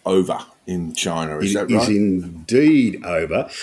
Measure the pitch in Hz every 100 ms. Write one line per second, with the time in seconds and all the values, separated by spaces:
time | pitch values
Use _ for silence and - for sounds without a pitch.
0 | 92 95 90 - - _ - 90 82 -
1 | 101 82 78 78 98 101 95 110 98 104
2 | 104 92 85 82 80 123 151 147 113 -
3 | 87 85 80 92 160 -